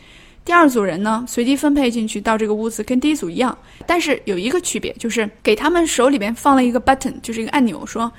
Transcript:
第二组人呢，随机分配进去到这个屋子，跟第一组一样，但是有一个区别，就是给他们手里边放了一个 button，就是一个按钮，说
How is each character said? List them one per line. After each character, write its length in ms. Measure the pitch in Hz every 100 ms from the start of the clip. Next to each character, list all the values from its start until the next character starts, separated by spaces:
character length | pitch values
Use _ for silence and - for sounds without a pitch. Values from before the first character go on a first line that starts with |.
| - - - -
第 100 | -
二 160 | 349 311
组 140 | 247
人 180 | 196 165
呢， 240 | 208 220 240
随 160 | -
机 120 | 240 269
分 180 | 302
配 160 | 285 254
进 180 | 233 220
去 140 | 214
到 160 | 202 220
这 80 | 214
个 80 |
屋 160 | 214 226
子， 140 | 226
跟 160 | 208 254
第 100 | 294
一 60 | 311
组 120 | 170
一 100 | 170
样， 200 | 254 - - - -
但 120 | 349
是 220 | 320 262 -
有 120 | 185
一 100 | 208
个 140 | 349
区 180 | 349 220
别， 140 | -
就 160 | - 233
是 180 | 226 208 -
给 140 | - 214
他 160 | 285
们 160 | 339 320
手 200 | - 254
里 120 | 277
边 140 | 202 226
放 200 | 285 269
了 80 |
一 80 | 247
个 80 | 240
button， 360 | - 269 254 -
就 100 | -
是 80 | 226
一 40 | 226
个 40 |
按 160 | 294 240
钮， 180 | 170
说 280 | 220 - 233